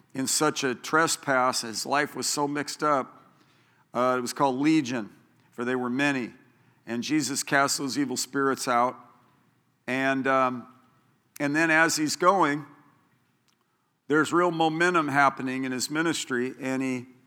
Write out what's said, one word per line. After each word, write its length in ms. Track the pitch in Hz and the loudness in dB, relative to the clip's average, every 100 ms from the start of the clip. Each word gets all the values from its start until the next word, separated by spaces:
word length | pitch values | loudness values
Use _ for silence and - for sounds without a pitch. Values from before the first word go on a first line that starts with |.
| _ | _
in 140 | 135 131 | -6 -2
such 380 | - 151 - | 0 0 0
a 100 | 135 | -4
trespass, 880 | 117 - 156 160 - - 131 127 120 | -4 0 2 2 0 0 2 2 0
his 220 | 117 104 | -4 -8
life 300 | 127 139 147 | -2 -2 -2
was 120 | 131 120 | -4 -4
so 200 | 151 143 | -2 -2
mixed 340 | 143 139 - | -2 -6 -2
up. 400 | 151 139 123 - _ _ _ _ _ _ _ | 0 0 -2 -12 _ _ _ _ _ _ _
Uh, 240 | 120 127 127 | 0 0 0
it 20 | |
was 120 | 123 | -2
called 260 | - 139 127 | 0 0 2
Legion, 520 | 151 160 120 127 101 - _ _ _ | 2 2 0 -4 -8 -14 _ _ _
for 120 | - | -8
they 120 | 123 127 | -4 -2
were 140 | 123 | -2
many. 420 | 127 143 135 107 - _ _ _ _ - | 0 0 0 -6 -12 _ _ _ _ -8
And 160 | 120 | -6
Jesus 400 | 107 156 127 135 | -2 -2 -2 -4
cast 360 | - 143 139 - | 0 2 2 0
those 200 | 139 123 | -4 -2
evil 180 | 135 123 | -2 -4
spirits 520 | - 139 139 123 135 | -4 -2 0 0 0
out. 280 | 120 123 - - _ _ _ _ _ _ _ - | 2 2 -2 -16 _ _ _ _ _ _ _ -6
And, 400 | 131 135 135 131 | -2 0 0 2
um, 400 | 135 127 123 - - _ _ _ _ _ - | 2 2 -2 -12 -20 _ _ _ _ _ -6
and 140 | 143 | -2
then 160 | 151 165 | 0 4
as 260 | 160 165 151 | 4 4 2
he's 200 | 151 - | -2 2
going, 500 | 175 190 151 147 143 - _ _ _ _ _ _ _ _ _ _ _ _ - | 4 4 2 0 -8 -20 _ _ _ _ _ _ _ _ _ _ _ _ 0
there's 240 | 156 143 | 2 4
real 180 | 170 180 | 2 2
momentum 580 | 165 160 160 175 175 147 | 2 0 2 2 2 2
happening 560 | 143 139 - 131 131 | 4 2 2 -6 -4
in 80 | 131 | -4
his 180 | 127 127 | -4 -4
ministry, 640 | 156 165 143 - 123 127 127 | -2 -2 -2 -2 -2 -2 -4
and 220 | 135 131 | -4 -2
he, 240 | 131 127 120 - | -2 -4 -8 -20